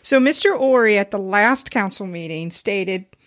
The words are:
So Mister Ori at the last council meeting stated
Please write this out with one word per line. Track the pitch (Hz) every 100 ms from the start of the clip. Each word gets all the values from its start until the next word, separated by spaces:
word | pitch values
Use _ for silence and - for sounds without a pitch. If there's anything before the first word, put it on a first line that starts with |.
So | - 269
Mister | 262 320 403
Ori | 392 262 254 226 208
at | 202
the | 202
last | 190 202 220 262 -
council | 247 196 - 190
meeting | 170 165 160 165
stated | - - 202 185 185 190 _